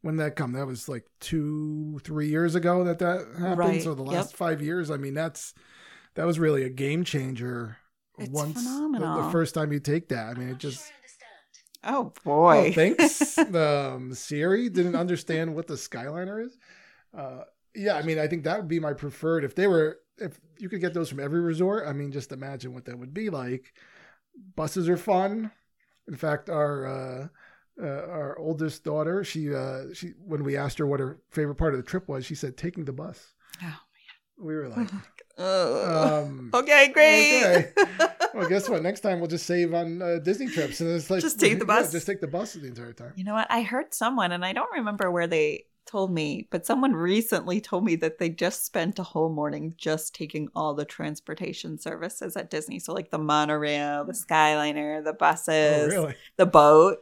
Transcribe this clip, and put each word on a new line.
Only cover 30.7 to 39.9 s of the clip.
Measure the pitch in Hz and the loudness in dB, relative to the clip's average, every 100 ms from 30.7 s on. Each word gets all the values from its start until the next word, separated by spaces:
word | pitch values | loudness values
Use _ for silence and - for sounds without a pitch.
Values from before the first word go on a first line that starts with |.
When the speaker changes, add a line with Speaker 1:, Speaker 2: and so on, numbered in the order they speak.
| - | -2
Speaker 1:
her | 147 | -2
what | 139 | 0
her | 131 - _ | -2 -8 _
favorite | - 151 143 | -2 -2 2
part | 165 | 0
of | 135 | 0
the | 127 | -4
trip | 185 - | -6 -4
was, | 139 123 | -8 -6
she | 151 | -8
said, | 143 127 | -8 -6
"Taking | 165 - 139 | -8 -8 -10
the | |
bus." | 131 156 - - _ _ - | -8 -12 -14 -20 _ _ -14
Speaker 2:
Oh, | 175 | -14
man. | 147 _ _ - - _ _ | -14 _ _ -20 -20 _ _
Speaker 1:
We | 170 156 | -8 -8
were | 139 | -6
like, | 226 214 190 - | -6 -6 -6 -14
Speaker 2:
<laughs> | - _ - | -20 _ -8
Ugh. | 185 190 170 127 180 165 156 151 147 | -2 2 2 2 0 2 4 2 -2
Speaker 1:
um, | 135 123 | -8 0
Speaker 2:
Okay, | 240 277 294 277 | 0 6 8 8
great. | 277 302 302 294 302 | 10 10 10 8 6
Speaker 1:
okay. | 214 269 262 - | 6 6 4 4
Speaker 2:
<laughs> | 339 - 330 - 339 | 2 4 2 2 -4
Speaker 1:
Well, | - 170 | 0 2
guess | 190 202 | 2 2
what? | 196 | 0
Next | 160 220 | 0 -2
time | 214 180 | -2 0
we'll | 170 | -2
just | 165 - | -4 -2
save | 175 175 | 2 2
on, | 170 170 | 0 -2